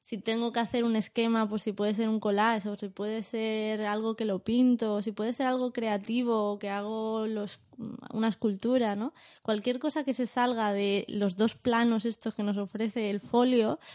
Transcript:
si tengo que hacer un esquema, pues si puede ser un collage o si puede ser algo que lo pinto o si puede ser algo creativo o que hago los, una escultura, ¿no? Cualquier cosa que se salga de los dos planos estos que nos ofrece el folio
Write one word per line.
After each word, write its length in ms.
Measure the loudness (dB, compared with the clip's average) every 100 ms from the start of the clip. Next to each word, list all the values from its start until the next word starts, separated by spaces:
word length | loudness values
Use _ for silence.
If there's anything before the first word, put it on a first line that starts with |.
si 180 | -8 -8
tengo 340 | -2 -2 0
que 80 | -2
hacer 240 | -2 0
un 120 | 2 2
esquema, 520 | 0 0 2 2 2
pues 140 | 0
si 100 | -4
puede 220 | -2 0
ser 140 | 2 2
un 120 | 2
collage 480 | 2 2 4 2 -2
o 80 | -6
si 120 | -8
puede 340 | -6 -6 -4
ser 600 | -6 -4 -2 -2 -2 -2 -2
algo 300 | -2 -2 -2
que 80 | -2
lo 140 | -2
pinto 500 | 0 4 6 4 2
o 80 | 0
si 100 | -2
puede 200 | -2 -4
ser 140 | 0 0
algo 260 | 0 -2
creativo 760 | -2 -2 -2 0 0 2 2 2
o 60 | -2
que 100 | -4
hago 580 | -4 -4 -4 -2 -2 -2
los, 340 | -2 -6 -10 _ -12 -12 -10 -10
una 160 | -2 0
escultura, 680 | 0 -2 0 2 2 2 0
¿no? 180 | -4 -8 -20 -14
Cualquier 360 | -4 -2 0 -2
cosa 260 | -2 -2
que 80 | -2
se 140 | -2 -2
salga 460 | 0 0 2 0
de 320 | 2 2 0 -2
los 280 | 0 0 2
dos 180 | 0
planos 500 | 2 0 4 4 2
estos 300 | 0 -4 -6
que 80 | -2
nos 160 | -2 0
ofrece 500 | -2 -2 -2 -2 -2
el 100 | -2
folio 580 | 0 4 6 4 4 0 -8